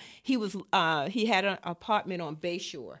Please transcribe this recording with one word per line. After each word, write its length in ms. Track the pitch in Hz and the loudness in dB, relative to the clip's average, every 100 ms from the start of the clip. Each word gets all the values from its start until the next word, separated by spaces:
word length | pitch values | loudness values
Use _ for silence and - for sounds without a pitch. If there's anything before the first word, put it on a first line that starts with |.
| - - | -12 -10
He 160 | - 254 | 0 0
was, 180 | 208 190 - | 0 -4 -2
uh, 380 | 196 165 156 143 | 2 4 2 0
he 160 | 220 220 | 0 4
had 180 | 196 | 4
an 140 | 196 185 | 2 0
apartment 580 | 175 170 - 214 - 175 | -4 -6 0 0 0 -4
on 140 | 165 156 | -6 -4
Bayshore. 640 | 175 175 - 156 104 64 | -4 -4 -6 -10 -12 -14